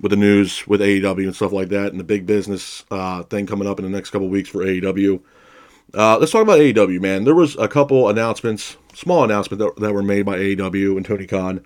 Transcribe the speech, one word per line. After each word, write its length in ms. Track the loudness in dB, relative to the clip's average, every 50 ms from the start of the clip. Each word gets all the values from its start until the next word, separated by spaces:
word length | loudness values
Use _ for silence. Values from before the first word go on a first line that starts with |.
with 100 | -4 0
the 60 | 2
news 500 | 4 4 6 6 6 4 2 -2 -6 -2
with 140 | 0 0 2
A 80 | 4 2
E 120 | 2 2
W 260 | 2 0 -2 -2 -4
and 80 | -4 -4
stuff 180 | -2 -2 -2 -2
like 160 | -2 -4 -2
that, 200 | -2 -4 -4 -4
and 80 | -6 -6
the 60 | -4
big 200 | -2 -2 -2 0
business, 580 | 0 -2 0 -2 -2 -6 -8 -8 -12 -16 -16 -12 -10
uh, 340 | -8 -6 -6 -6 -6 -8 -8
thing 220 | -8 -6 -6 -6
coming 200 | -4 -4 -4 -4
up 120 | -4 -4 -6
in 60 | -6
the 60 | -6
next 200 | -6 -8 -8 -6
couple 180 | -6 -6 -4 -2
weeks 200 | -2 -2 -4 -4
for 140 | -4 -4 -2
A 60 | -2
E 120 | -2 -2
W. 400 | -2 -2 -2 0 2 2 0 0 -4 _ _ _ _ _ _ -20 -20 _ _ _ _ _ -2
Uh, 260 | 2 4 4 4 4
let's 120 | 2 2
talk 120 | 2 2 4
about 180 | 6 6 6
A 40 | 6
E 80 | 6 6
W, 280 | 4 4 2 2 0
man. 240 | -2 -2 -2 0 2
There 100 | 4 4
was 220 | 4 4 2 0
a 100 | -2 -4
couple 420 | 0 2 2 2 4 4 4 4 2
announcements, 680 | 2 0 0 -2 -2 -4 -4 -4 -4 -6 -8 -14 -16 -20 _ _ -20
small 300 | -8 -4 0 2 2 2
announcements 400 | 2 2 0 -2 -4 -4 -4 -4
that, 120 | -4 -4 -4
that 120 | -4 -2 -2
were 100 | -2 0
made 220 | 0 0 0 0
by 120 | -2 -2
A 60 | -2 -2
E 120 | -2 -2
W 420 | -2 -4 -4 -2 -2 0 0 0
and 80 | -2 -4
Tony 220 | -4 -6 -6 -6
Khan. 380 | -4 -4 -4 -4 -4 -6 -8 -10